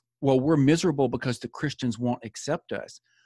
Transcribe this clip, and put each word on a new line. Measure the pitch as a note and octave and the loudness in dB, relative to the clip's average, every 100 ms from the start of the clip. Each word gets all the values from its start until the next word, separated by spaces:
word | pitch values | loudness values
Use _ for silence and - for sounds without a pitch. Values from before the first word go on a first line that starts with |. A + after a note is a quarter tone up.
| _ _ | _ _
"Well, | C#3 C3 | 2 2
we're | C#3 D#3+ | 4 4
miserable | C3+ E3 F#3 C#3 B2+ | 4 4 2 2 0
because | A#2+ C3 A#2 | 0 -4 -4
the | A#2+ | -8
Christians | - D3 - B2+ A2 | -6 -6 -4 -4 -2
won't | B2 B2 A2+ | -2 -4 -8
accept | - - E3+ - | -10 -6 -6 -6
us." | G#2 - - _ _ | -10 -10 -20 _ _